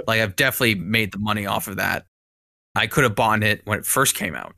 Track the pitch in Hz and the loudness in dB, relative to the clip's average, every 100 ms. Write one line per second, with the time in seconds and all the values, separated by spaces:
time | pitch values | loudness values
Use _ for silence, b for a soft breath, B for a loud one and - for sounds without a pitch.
0 | - 110 110 - - - 120 101 85 113 | 0 0 0 2 0 4 2 2 0 0
1 | 104 98 104 107 98 104 - 98 95 92 | 0 -2 -2 -2 -2 -4 -4 -4 -2 -4
2 | - _ _ _ _ _ _ 98 113 - | -8 _ _ _ _ _ _ -2 0 2
3 | 127 104 113 107 107 107 - 104 - 131 | 2 2 2 2 2 0 -2 -4 -2 0
4 | 135 - - 65 50 | 0 -2 -6 -8 -12